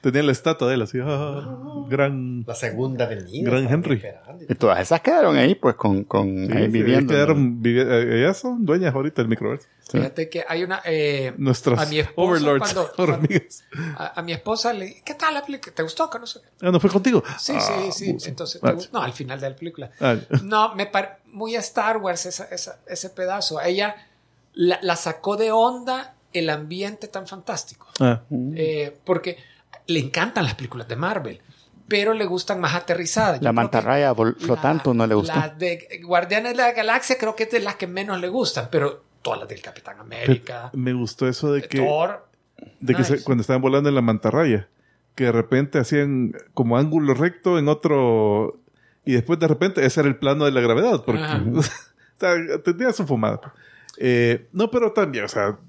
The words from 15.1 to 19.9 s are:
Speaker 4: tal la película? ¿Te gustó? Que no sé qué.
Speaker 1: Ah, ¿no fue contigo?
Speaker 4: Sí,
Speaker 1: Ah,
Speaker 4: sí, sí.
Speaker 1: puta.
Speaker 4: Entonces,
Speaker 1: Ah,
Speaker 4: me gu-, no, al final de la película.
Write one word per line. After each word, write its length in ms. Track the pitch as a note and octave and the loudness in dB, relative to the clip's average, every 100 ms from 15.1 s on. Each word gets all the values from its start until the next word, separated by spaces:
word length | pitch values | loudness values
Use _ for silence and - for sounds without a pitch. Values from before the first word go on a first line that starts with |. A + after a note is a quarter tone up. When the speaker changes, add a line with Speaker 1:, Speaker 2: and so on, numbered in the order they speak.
| D4 | -4
Speaker 4:
tal 180 | D#4+ | -2
la 100 | D4 C#4+ | -2 -8
película? 280 | C#4 - | -12 -12
¿Te 80 | E3+ | -6
gustó? 260 | D#3+ - D#4+ | -6 -2 -4
Que 100 | E3 | -4
no 80 | D#3+ | -12
sé 140 | - | -16
qué. 260 | _ _ F3+ | _ _ 2
Speaker 1:
Ah, 40 | |
¿no 80 | F3 | 4
fue 100 | G3+ | 4
contigo? 340 | G3 G3+ A3 - C#3 | 4 2 2 0 -8
Speaker 4:
Sí, 140 | - C#4+ | -4 -2
Speaker 1:
Ah, 60 | |
Speaker 4:
sí, 300 | G#1 - - | -2 -2 -4
sí. 220 | - G3+ | -6 -6
Speaker 1:
puta. 140 | C3 - | -6 -6
Speaker 4:
Entonces, 320 | C3 E3 - | -10 -10 -2
Speaker 1:
Ah, 40 | B2+ | -2
Speaker 4:
me 60 | E3+ | -2
gu-, 140 | F#3 | -4
no, 100 | A#3 | -6
al 120 | B2+ | -6
final 260 | A#2+ C3 C3+ | -8 -10 -8
de 100 | C3+ | -8
la 60 | C3 | -10
película. 340 | E3 E3 B2 | -14 -14 -18